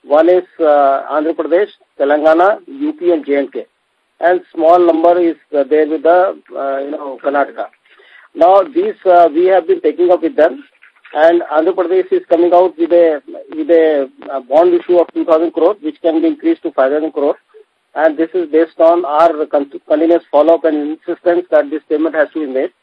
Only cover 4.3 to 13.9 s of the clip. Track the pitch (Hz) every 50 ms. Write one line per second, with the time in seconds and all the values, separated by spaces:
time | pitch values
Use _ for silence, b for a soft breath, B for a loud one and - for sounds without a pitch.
4.3 | 185 180 180 _ - 165 160 160 175 180 175 170 160 160 165 175 175 180 175 165
5.3 | 151 _ _ _ 147 143 139 131 151 156 156 147 156 151 139 160 175 180 185 196
6.3 | 165 - _ _ 123 135 139 139 135 135 139 143 147 151 143 139 131 117 - 143
7.3 | 139 143 135 - - 117 104 - _ _ b b b b b b b b b b
8.3 | _ - 165 180 190 196 185 156 127 165 190 220 190 _ _ 190 175 175 170 160
9.3 | 143 160 180 185 190 180 160 170 190 - - 151 151 160 175 175 180 170 165 -
10.3 | 262 - 151 180 254 285 - _ _ _ _ _ _ _ _ - - 147 156 165
11.3 | 175 175 - - 151 156 160 185 180 185 180 165 185 185 180 185 190 180 - _
12.3 | 175 160 175 175 180 175 185 185 - 160 170 156 175 175 170 160 156 143 _ -
13.3 | - - - - - 156 156 143 170 165 160 156